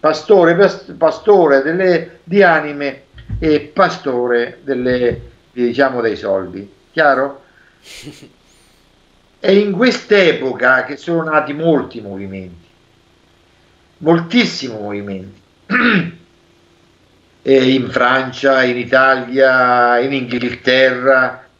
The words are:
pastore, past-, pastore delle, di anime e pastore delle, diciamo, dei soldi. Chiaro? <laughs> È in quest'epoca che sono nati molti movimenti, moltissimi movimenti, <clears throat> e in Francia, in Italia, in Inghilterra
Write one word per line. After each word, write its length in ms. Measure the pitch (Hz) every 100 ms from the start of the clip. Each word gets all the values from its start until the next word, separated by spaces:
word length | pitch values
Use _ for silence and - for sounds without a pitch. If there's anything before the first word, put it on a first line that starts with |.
pastore, 540 | 156 156 - 202 165 170
past-, 380 | 196 - -
pastore 680 | - 160 - - 202 160 135
delle, 580 | 139 170 185 170 170 -
di 180 | - 196
anime 600 | 185 156 147 143 143 131 _ - - -
e 320 | 160 151 147
pastore 880 | - 180 - 143 123 123 120 120 -
delle, 580 | 135 127 123 127 120 123 - _ _
diciamo, 500 | 123 120 120 135 123
dei 160 | 113 95
soldi. 520 | 107 95 92 95 101 _ _
Chiaro? 520 | - 151 131 139 139 _ _ _ _
<laughs> 600 | - - 151 - 139 _ _ _ _ _ _ _ _ _ _ _
È 100 | -
in 220 | 196 208
quest'epoca 1120 | 180 247 - - 208 175 139 135 120 127 131
che 140 | 131 143
sono 260 | - 165
nati 300 | 160 151 143
molti 480 | 143 165 147 123 117
movimenti, 680 | 104 98 98 95 92 85 85 _ _ _ _ _ _ _ _ _ _ _ _ _
moltissimi 760 | 151 170 165 240 190 - 131
movimenti, 680 | 107 104 104 101 95 95 - _ _ _
<clears throat> 540 | 240 240 202 170 - _ _ _ _ _ _ _ _ _ _ _ _
e 280 | 127 135 127
in 180 | 131 117
Francia, 760 | - 123 131 131 123 139 131
in 140 | 123 123
Italia, 1200 | 120 131 135 131 120 131 135 127 123 123 120 120
in 140 | 135
Inghilterra 1300 | 135 123 123 120 120 - 131 131 123 127 131 127 - -